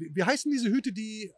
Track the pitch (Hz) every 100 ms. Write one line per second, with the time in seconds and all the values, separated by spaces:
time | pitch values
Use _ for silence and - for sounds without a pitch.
0 | 160 156 180 277 302 285 233 247 262 196
1 | 220 214 208